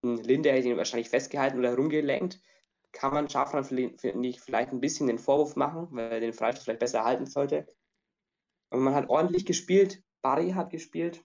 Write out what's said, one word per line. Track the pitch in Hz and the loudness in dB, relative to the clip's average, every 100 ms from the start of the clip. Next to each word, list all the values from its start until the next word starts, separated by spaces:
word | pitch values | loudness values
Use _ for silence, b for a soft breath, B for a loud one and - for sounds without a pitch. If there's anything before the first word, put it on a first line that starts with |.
Und | 123 117 113 | -2 -2 2
Linde | 139 147 | 4 4
hätte | 131 123 | 4 2
ihn | 113 | 0
wahrscheinlich | - 120 113 | 0 -2 0
festgehalten | 131 135 147 135 127 | -2 0 0 0 2
oder | 123 | 2
rumgelenkt. | 123 151 151 143 135 180 - b b b _ _ | 2 2 2 0 0 -2 -6 b b b _ _
Kann | - 135 | -4 -2
man | 147 143 | 0 0
Schaffran, | 135 143 147 | -2 0 -2
finde | 135 127 123 - 123 98 127 | -2 -2 -2 -4 -6 -2 -4
ich, | 123 | -6
vielleicht | - 113 131 | -4 -2 -2
ein | 127 | -2
bisschen | 139 - 139 | -4 0 0
den | - | 0
Vorwurf | - 143 147 139 | 2 2 2 0
machen, | 143 165 170 | -2 -2 -8
weil | 127 113 | -6 -4
er | 113 | -2
den | 117 | -4
Freistoß | 113 113 120 | -2 -2 -2
vielleicht | - 113 | -4 -2
besser | 120 117 | 0 0
halten | 113 127 135 | 0 0 -2
sollte. | - 139 151 - _ _ _ _ _ _ _ _ _ _ | -2 0 -2 -4 _ _ _ _ _ _ _ _ _ _
Aber | 123 | 0
man | 135 | 2
hat | 143 135 | 2 2
ordentlich | 143 175 180 | 2 2 0
gespielt, | 196 180 - 190 190 - _ _ | 0 -4 4 4 4 2 _ _
Barry | 135 143 180 | 0 0 0
hat | 185 - | -2 -4
gespielt. | 165 - 165 170 170 | -8 -10 -4 -4 -6